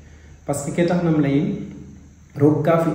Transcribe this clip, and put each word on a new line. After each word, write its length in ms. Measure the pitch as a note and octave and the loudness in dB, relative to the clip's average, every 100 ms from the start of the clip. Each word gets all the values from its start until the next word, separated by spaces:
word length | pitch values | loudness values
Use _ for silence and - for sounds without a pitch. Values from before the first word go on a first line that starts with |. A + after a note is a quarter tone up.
| - - - - - | -20 -20 -20 -12 -8
Parce 200 | C#3+ D#3+ | -6 -4
que 60 | |
ke 140 | E3 F3 | -2 0
tax 180 | F3+ | 0
nam 180 | E3+ D3+ | 0 2
layin, 340 | C#3 C#3 G3+ - - - - - - - - C#3 | 2 2 0 -4 -8 -14 -18 -20 -20 -20 -14 2
roog 300 | D3 D3+ E3+ | 2 4 2
ka 140 | E3 | 2
fi 60 | D#3+ | 2